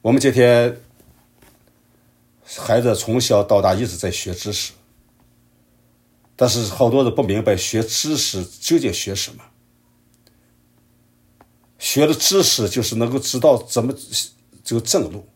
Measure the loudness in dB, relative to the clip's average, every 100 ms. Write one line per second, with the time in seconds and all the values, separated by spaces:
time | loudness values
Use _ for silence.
0 | 2 2 4 4 6 6 2 -4 _ _
1 | _ _ _ _ _ _ _ _ _ _
2 | _ _ _ _ -20 -10 0 2 2 -2
3 | -2 -2 2 2 4 2 4 0 -4 -6
4 | -6 -6 -8 -8 -8 -6 -8 -14 _ _
5 | _ _ _ _ _ _ _ _ _ _
6 | _ _ _ 0 0 0 -6 0 2 4
7 | 2 0 0 0 0 0 -2 -4 -4 -4
8 | -4 -2 -4 -6 -10 -10 0 0 0 -4
9 | -6 -8 -8 -12 -20 _ _ _ _ _
10 | _ _ _ _ _ _ _ _ _ _
11 | _ _ _ _ _ _ _ _ -4 2
12 | 2 2 2 2 2 0 -2 -2 -4 -2
13 | -2 -2 -4 2 4 4 0 -4 -4 -8
14 | -8 -8 -8 _ _ _ -6 -6 -2 -2
15 | -2 -10 -18